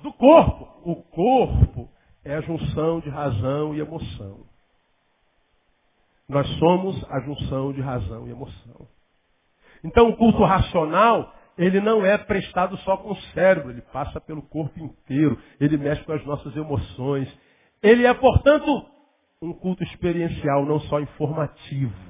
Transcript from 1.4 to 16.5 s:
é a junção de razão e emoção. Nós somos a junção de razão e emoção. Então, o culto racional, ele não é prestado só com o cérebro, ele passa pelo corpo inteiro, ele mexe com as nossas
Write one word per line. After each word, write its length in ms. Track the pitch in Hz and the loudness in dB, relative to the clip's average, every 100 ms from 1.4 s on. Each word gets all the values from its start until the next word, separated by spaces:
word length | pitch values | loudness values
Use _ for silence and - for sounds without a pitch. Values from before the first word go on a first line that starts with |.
| 175 - - 131 117 _ _ _ | 2 2 2 2 -16 _ _ _
é 120 | 139 151 | -10 -8
a 60 | |
junção 580 | 151 165 143 151 160 165 | -6 -8 -6 -4 -4 -4
de 100 | 151 | -8
razão 640 | 143 143 107 131 143 151 | -8 -6 -4 -4 -4 -6
e 60 | 151 | -8
emoção. 680 | 151 160 - 117 101 98 - _ _ _ _ _ _ _ _ _ _ _ _ _ _ _ _ _ - | -10 -12 -14 -14 -16 -18 -20 _ _ _ _ _ _ _ _ _ _ _ _ _ _ _ _ _ -4
Nós 200 | 139 139 - | -4 -2 2
somos 440 | 160 180 190 139 - | 2 2 0 -8 -8
a 80 | 139 | -8
junção 520 | 127 139 - 135 139 | -8 -10 -8 -6 -6
de 100 | 135 | -6
razão 460 | 135 123 - 113 120 | -8 -8 -8 -10 -14
e 40 | |
emoção. 640 | 120 135 87 117 - - _ _ _ _ _ _ _ _ _ 165 | -14 -16 -18 -20 -20 -20 _ _ _ _ _ _ _ _ _ 0
Então, 240 | 233 233 | 4 4
o 80 | - | 6
culto 260 | 226 214 | 4 6
racional, 880 | 180 190 - 180 156 175 226 202 123 - _ - | 4 4 2 0 0 4 4 4 -2 -14 _ -2
ele 240 | 180 190 | 0 2
não 240 | 208 220 | 2 2
é 140 | 190 208 | 2 0
prestado 580 | - 196 - 180 185 185 | -2 -4 -4 -4 -4 -4
só 200 | - 190 | -4 -4
com 140 | 208 | -6
o 100 | 196 - | -12 -10
cérebro, 360 | - 185 180 131 | 2 2 2 -2
ele 120 | 120 | -14
passa 380 | - 131 139 160 | -12 -8 -8 -10
pelo 220 | - 156 | -12 -14
corpo 380 | 135 151 156 175 | -10 -8 -8 -10
inteiro, 600 | 151 - - 131 151 117 - - | -14 -16 -6 0 0 0 -8 -2
ele 180 | 143 151 | 0 0
mexe 260 | 143 147 | -2 -4
com 80 | - | -6
as 140 | 151 139 | -8 -6
nossas 300 | 147 147 | -10 -8